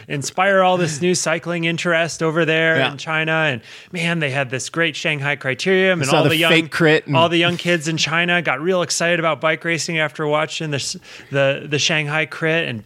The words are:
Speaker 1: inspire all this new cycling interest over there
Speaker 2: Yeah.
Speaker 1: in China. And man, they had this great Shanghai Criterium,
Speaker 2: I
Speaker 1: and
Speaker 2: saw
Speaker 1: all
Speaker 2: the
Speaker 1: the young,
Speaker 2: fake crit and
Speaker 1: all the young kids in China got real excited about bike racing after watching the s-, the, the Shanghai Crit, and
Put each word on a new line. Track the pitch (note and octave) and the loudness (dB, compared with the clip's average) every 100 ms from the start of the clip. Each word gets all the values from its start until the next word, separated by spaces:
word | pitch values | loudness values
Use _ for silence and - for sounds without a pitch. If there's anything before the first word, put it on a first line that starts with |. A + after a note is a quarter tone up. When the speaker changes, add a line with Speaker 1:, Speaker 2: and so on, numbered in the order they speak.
| - | -10
Speaker 1:
inspire | D3 C3+ - G3 F#3+ | -8 -4 0 2 4
all | F#3 F#3 | 4 2
this | E3+ D3 | 0 0
new | F3+ F3+ | 0 0
cycling | D#3+ E3+ E3+ F3 E3 | 0 -2 -4 -4 -2
interest | E3+ F3 E3 E3 - | -2 0 0 0 -2
over | D#3+ D#3 D#3 | -2 0 2
there | D#3+ E3 D#3+ | 2 2 2
Speaker 2:
Yeah. | C3 | 0
Speaker 1:
in | C#3 | -2
China. | - D#3 D#3+ | -6 -2 0
And | D#3+ D#3 A#2+ - - - | 0 0 -2 -8 -20 -14
man, | - E3+ E3+ | -6 -2 0
they | C#3+ | -2
had | C3+ B2+ | -2 -4
this | B2 - | -4 -4
great | D#3+ E3 C#3 | -2 -2 0
Shanghai | E3 D3 C#3+ C#3 | -4 -2 -2 -4
Criterium, | C3+ B2+ F#3 F#3+ F#3+ | -4 -2 0 2 2
Speaker 2:
I | |
Speaker 1:
and | F3 C3+ | 2 2
Speaker 2:
saw | D3+ | 4
Speaker 1:
all | |
Speaker 2:
the | C#3+ | 4
Speaker 1:
the | D#3+ | 4
young, | E3 | 4
Speaker 2:
fake | E3 D#3+ | 4 2
crit | - D#3+ D#3 - | 2 4 4 2
and | D3 | 2
Speaker 1:
all | E3+ | 4
the | E3+ | 4
young | F3 F3 | 2 0
kids | F3 F3 D3+ | 0 0 0
in | D#3+ | -2
China | D3 E3 F3 F3 | -2 0 0 0
got | D#3 C3 | 0 -2
real | E3+ F#3 | 0 0
excited | E3 - E3+ F3 | 0 -2 0 0
about | D#3+ C#3 | 0 0
bike | D#3 D#3+ E3+ | 0 -2 -2
racing | E3 - E3 | -4 -2 -2
after | D3+ - D3+ | -2 -2 0
watching | D3+ D#3 - D#3+ | 0 -2 -4 -4
the | C#3 | -4
s-, | - F3+ - - - | -6 -10 -14 -20 -4
the, | C#3 C#3 C#3+ D3 | 0 2 0 -2
the | D3 | -2
Shanghai | - D#3 D3 D#3 D3+ | 0 0 0 -2 -2
Crit, | - D#3+ E3 D3+ | -2 -2 0 -2
and | A2+ | -8